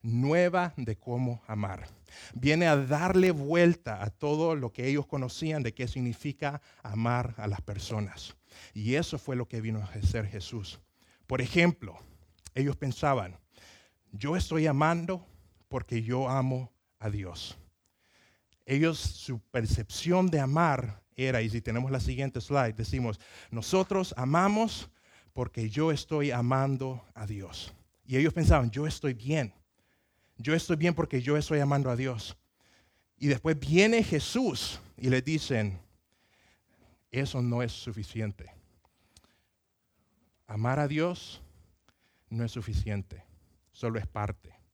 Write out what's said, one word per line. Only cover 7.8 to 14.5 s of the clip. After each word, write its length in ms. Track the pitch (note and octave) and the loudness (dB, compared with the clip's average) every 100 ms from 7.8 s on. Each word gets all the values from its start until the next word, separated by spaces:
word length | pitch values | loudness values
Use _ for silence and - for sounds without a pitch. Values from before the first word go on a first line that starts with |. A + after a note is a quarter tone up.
| - A2 G2+ - - - _ - - | -6 -4 -4 -8 -18 -20 _ -20 -16
Y 200 | G#2+ G#2+ | -6 -2
eso 240 | C3+ E3+ D3+ | 0 -2 -6
fue 180 | - B2+ | -6 -6
lo 120 | A#2 | -4
que 120 | A#2 | -6
vino 200 | A2 A2 | -4 -4
a 40 | |
hacer 420 | G2 G#2+ G2 A2+ G#2 | -6 -2 0 0 -4
Jesús. 540 | G2+ F2+ A#2 G2+ - _ _ _ _ _ | -8 -10 -10 -10 -14 _ _ _ _ _
Por 140 | B2+ | -4
ejemplo, 580 | C3 F3+ F3 - G2+ - - - _ _ - | 0 4 4 4 -8 -16 -20 -20 _ _ -10
ellos 220 | - C#3+ C3+ | -2 -2 0
pensaban, 600 | C#3 - D3+ C3+ F2+ F2 _ _ - - _ _ _ | -4 0 2 2 -2 -12 _ _ -20 -20 _ _ _
"Yo 240 | G#2 C#3 F3+ | -8 -2 -2
estoy 300 | F3+ | 0